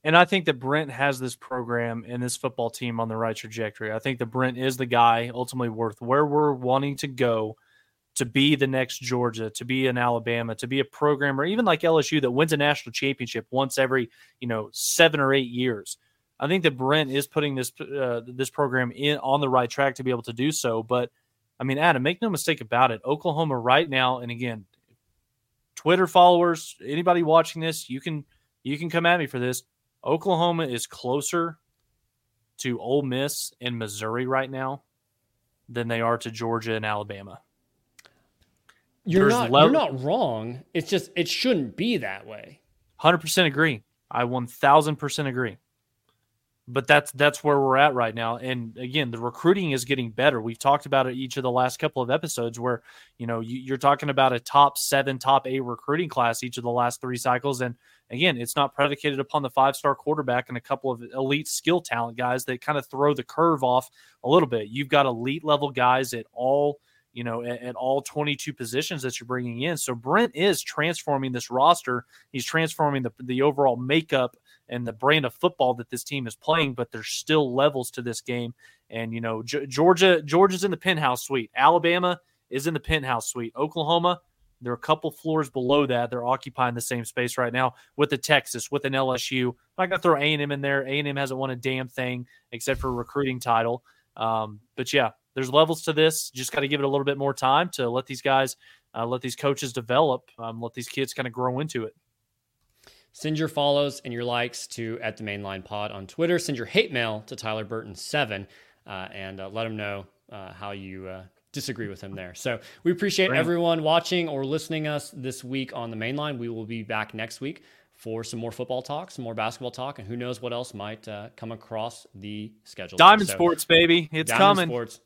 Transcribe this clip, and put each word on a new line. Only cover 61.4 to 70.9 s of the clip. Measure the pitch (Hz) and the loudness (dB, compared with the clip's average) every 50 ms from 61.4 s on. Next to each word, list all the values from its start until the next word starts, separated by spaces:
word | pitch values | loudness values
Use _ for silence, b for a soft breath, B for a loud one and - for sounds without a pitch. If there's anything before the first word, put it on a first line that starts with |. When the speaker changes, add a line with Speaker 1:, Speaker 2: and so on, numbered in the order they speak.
| 151 | -2
Speaker 1:
skill | - - - _ 160 170 175 | -4 -8 -2 _ 2 2 2
talent | 170 - 120 120 117 117 113 | 0 -2 -2 -2 -2 -4 -4
guys | 120 123 123 127 131 - | -4 -2 0 0 -2 -2
that | - 127 123 | -6 -8 -4
kind | - - 151 143 | -4 -2 -2 -2
of | 127 | -4
throw | _ - 135 143 147 147 | _ -2 2 2 2 2
the | 131 120 | 0 -4
curve | - - - 165 170 160 135 131 | -6 0 2 4 4 4 2 2
off | 123 123 131 - - b b b b b b - | 4 4 2 2 0 b b b b b b 0
a | 123 | 4
little | 147 180 160 123 | 6 6 6 4
bit. | 123 113 107 104 | 0 -4 -4 -4
You've | 113 135 143 131 | -6 -6 -2 2
got | 147 143 139 | 4 4 4
elite | 135 120 113 120 131 143 165 151 | 4 0 -2 -4 -4 -4 -4 2
level | 151 147 143 143 143 | 2 2 2 2 -4
guys | 127 127 123 127 127 131 135 120 127 | 0 2 4 4 4 4 2 -2 -6
at | 117 107 _ _ | -8 -10 _ _
all, | 117 123 131 139 143 147 147 143 _ _ _ _ _ _ _ _ | -4 0 2 2 4 2 0 -2 _ _ _ _ _ _ _ _
you | 120 120 | -8 -6
know, | 120 113 120 120 | -4 -4 -4 -4
at, | 120 123 110 | -6 -8 -6
at | 123 123 120 | -8 -10 -8
all | - 127 131 135 139 | -4 -2 0 0 0
twenty-two | 139 - - 151 147 147 143 - - 151 139 | -2 -4 -6 -4 -2 -2 -2 -4 -6 -12 -8
positions | _ 123 113 117 139 156 - 180 143 131 | _ -8 -4 -4 -4 -4 -2 -6 -6 -6
that | 127 120 - | -6 -8 -8
you're | 120 | -8
bringing | 120 127 127 123 120 117 120 | -6 -6 -4 -4 -6 -6 -4
in. | 135 170 170 | -4 -4 -2
So | 147 - - 123 | -4 -4 -6 -6
Brent | 120 117 131 160 214 240 196 - | -6 -2 2 2 2 2 2 0
is | 147 180 208 175 - - | 0 2 2 2 0 -4
transforming | - - - 151 170 | -8 -4 -2 -2 -2